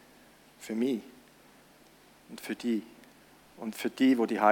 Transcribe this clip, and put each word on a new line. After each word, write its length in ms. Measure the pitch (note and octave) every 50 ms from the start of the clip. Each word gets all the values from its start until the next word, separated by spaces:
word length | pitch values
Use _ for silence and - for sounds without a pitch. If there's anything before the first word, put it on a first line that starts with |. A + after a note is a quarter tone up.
| - - - - - - - - - - - -
für 160 | - - A2
mich 280 | A2 A#2+ C3+ B2+ G#2 - - - - - - - - - - - - - - - - - - - - - - - - - -
und 100 | - -
für 160 | - - A2
dich 260 | - - A#2+ A2+ G#2 - - - - - - - - - - - - - - - -
und 180 | G#2+ A2+ G#2+
für 140 | - - A#2
die, 260 | - - C3+ C3 C3
wo 100 | A#2 A2+
die 140 | G#2 A#2 G2 G#2+ G#2